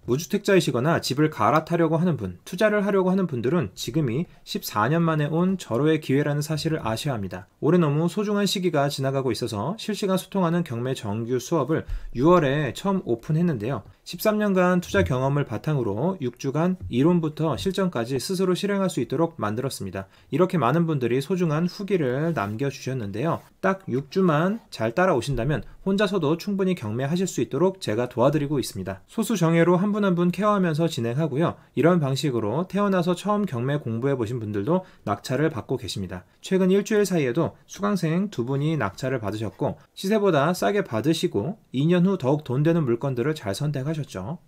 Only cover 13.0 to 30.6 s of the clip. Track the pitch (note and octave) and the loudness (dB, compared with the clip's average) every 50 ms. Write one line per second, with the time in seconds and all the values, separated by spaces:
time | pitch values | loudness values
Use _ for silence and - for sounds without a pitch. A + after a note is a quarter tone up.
13 | - - A#2 - - - D#3 D#3+ F3 F3 D3 A2 G2+ B2 C#3+ G#2 - - - _ | 0 -2 -4 -4 -2 -2 0 2 2 0 0 -2 -4 -4 -6 -6 -8 -14 -20 _
14 | _ - - F3 - G#3+ G#3+ G#3+ G#3 G#3 F#3+ F#3 F3+ F3+ F3+ F3+ F3 - - G3 | _ -14 -12 -2 0 0 2 2 0 2 4 4 4 4 4 2 0 2 2 2
15 | F#3+ - C3+ B2+ C3 C3+ C#3 D3 C#3 - G#2+ G#2+ - D#3 D#3 C#3 A#2 G#2 G2 G#2 | 2 2 2 0 0 0 0 0 -2 -2 -4 -4 -2 0 0 0 0 0 -2 0
16 | C#3 F3+ G3 F#3 C#3 B2 - - - C#3 B2 D3 E3 F3+ F#3 - - - A2 A#2+ | -2 -2 -2 -2 -4 -6 -6 -4 -6 -2 0 0 0 0 0 -2 -6 -2 0 4
17 | C#3 E3+ F3+ F3 D#3+ D3+ D3+ - D#3 D#3+ B2+ - - G3 F#3 G3+ F#3+ F3+ - A#2+ | 4 6 4 4 2 0 -2 -2 -2 -2 0 0 -2 -2 0 0 0 0 0 -2
18 | A#2 B2 C#3 C3 - - F#3+ F3 F#3+ F#3 F3+ E3+ - G3 G3+ G3 F#3+ F3+ - - | -2 -2 -2 -4 -2 -4 -2 0 2 2 2 0 0 -2 0 0 0 0 0 -2
19 | B2 - B2+ C#3 E3 E3 E3 - A2 G#2 G#2+ A2 - C3+ - - G2+ F#2+ F2+ G2 | -2 -2 0 0 0 0 0 -4 -4 -2 -2 -2 -4 -4 -6 -6 -10 -8 -6 -8
20 | F#2+ _ _ - - _ - C#3+ F#3 F#3 F#3+ E3+ A#2+ A#2+ C#3 E3+ E3+ D#3+ D#3 C3+ | -10 _ _ -20 -12 _ 2 2 2 2 2 2 2 4 4 4 2 2 0 0
21 | B2 A2+ A#2+ C3+ C#3+ - F#3+ F3+ F3+ E3 D3 D#3 F3 F3+ - - G#3 F#3+ G#3 F3 | 0 0 0 0 0 -2 -2 0 0 0 0 0 0 -2 -4 -8 -4 -2 0 0
22 | D3+ B2 A#2+ C#3 D#3 E3 E3 B2 G2+ G2+ G#2+ A2 C#3 C#3 C3+ - - B2+ C3 C3 | 2 0 0 0 0 0 0 -2 -2 -4 -2 -2 -4 -4 -4 -6 -6 -6 -6 -4
23 | A2 G2+ F#2+ G#2+ C3+ E3+ C#3+ - - - _ _ - F#3+ F#3+ F#3+ - - A#2 C3 | -6 -6 -4 -4 -2 -2 -2 -4 -6 -16 _ _ -2 -2 -2 -2 -4 -4 -4 -4
24 | C#3+ - - F#3+ F#3+ F3 D3+ D3 E3 F#3+ G#3+ A3+ - _ - - A2+ A2 - - | -4 -2 0 2 4 4 4 4 2 0 -2 -4 -8 _ -6 -2 -2 -2 2 2
25 | C#3+ F#3 D#3+ B2 - - C3+ A2+ A2+ C#3+ D#3 A2+ - - - - - F#3+ G3 G3+ | 2 2 2 0 0 -2 -2 -2 0 0 -2 -2 -4 -8 -18 -6 -2 -2 0 2
26 | G#3+ G3 G3 G3 D3+ C#3 E3 E3+ - G#3 G3+ F#3+ G3 F#3 F3+ - A2+ G#2+ G#2+ A#2+ | 0 0 0 0 2 0 0 0 -2 -6 -2 0 0 0 0 -2 -4 -6 -4 -4
27 | C3+ C#3 E3+ F3 F#3+ F3 - - B2 - - C#3 E3+ G3 F#3+ - - - G#2+ A2 | -2 -2 0 -2 -2 -2 -2 -2 -4 -2 0 0 2 0 0 -2 -4 -2 -2 -2
28 | B2 B2 - A#2+ A#2 C#3+ D3 D3+ C#3+ C#3 D3+ C3+ A2 - - G2 F#2 F#2 F#2+ - | -2 -2 0 2 2 4 4 2 -2 0 -2 -2 -2 -4 -6 -8 -8 -8 -8 -10
29 | - _ - - A3 - A#3 F3+ E3 D#3+ E3 E3 E3 F3 F3+ E3+ F#3+ G#3 G3+ G#3+ | -12 _ -4 -4 -2 -2 0 2 2 4 4 4 6 6 4 4 2 0 0 2
30 | G3+ G3 F3+ E3+ F3 F3+ F3 - G#3 G#3+ G#3 G3+ | 2 2 2 4 2 2 2 2 2 2 2 4